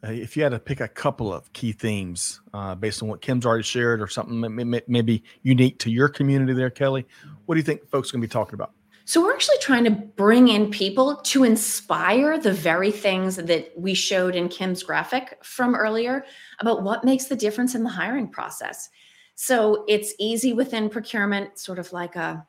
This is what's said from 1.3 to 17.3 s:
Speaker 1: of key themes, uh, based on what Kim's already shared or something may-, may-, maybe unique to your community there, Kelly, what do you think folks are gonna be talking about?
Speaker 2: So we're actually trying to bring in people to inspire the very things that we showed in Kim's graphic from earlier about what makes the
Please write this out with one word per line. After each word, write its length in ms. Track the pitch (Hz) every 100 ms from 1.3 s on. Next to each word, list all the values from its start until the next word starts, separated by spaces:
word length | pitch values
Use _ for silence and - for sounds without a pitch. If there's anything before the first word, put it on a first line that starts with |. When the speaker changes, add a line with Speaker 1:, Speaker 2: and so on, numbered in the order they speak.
Speaker 1:
of 180 | 87 -
key 200 | - 117
themes, 680 | 104 113 104 92 87 - - _
uh, 200 | 101 98
based 280 | 92 107 104
on 60 | 110
what 120 | 107
Kim's 240 | - 127
already 180 | 120 113
shared 380 | 113 127 120 117
or 60 | 101
something 340 | - - 117
may-, 240 | 117 110
may-, 180 | 120 120 -
maybe 360 | 120 113 110 - -
unique 360 | 127 131 127 -
to 100 | 120
your 180 | 117 143
community 460 | - 139 139 131
there, 160 | 127 127
Kelly, 360 | - 139 135 120 - - 151
what 100 | -
do 40 | 160
you 60 |
think 220 | 151 147 -
folks 180 | 139 -
are 40 |
gonna 100 | 127
be 60 | 117
talking 260 | 120 104
about? 180 | 104 101 _ _ _ -
Speaker 2:
So 140 | 330
we're 140 | 359
actually 240 | 554 - 539
trying 240 | - 254
to 60 | 233
bring 580 | 214 - - 202 233 254
in 220 | 208 208
people 460 | - 196 196 262 285
to 280 | - 277
inspire 920 | 254 220 - - - 160 175 226 285 311
the 160 | 269
very 360 | 180 165 165 190
things 460 | 208 202 185 190 185
that 340 | 170 165 - -
we 160 | 185
showed 420 | 185 - 196 185
in 140 | 180 175
Kim's 340 | 175 185 180
graphic 560 | - 156 170 254 262 -
from 320 | - - 247
earlier 500 | 247 214 220 240 262 277 - - -
about 220 | 220 226
what 220 | 190 233
makes 220 | 247 262
the 100 | -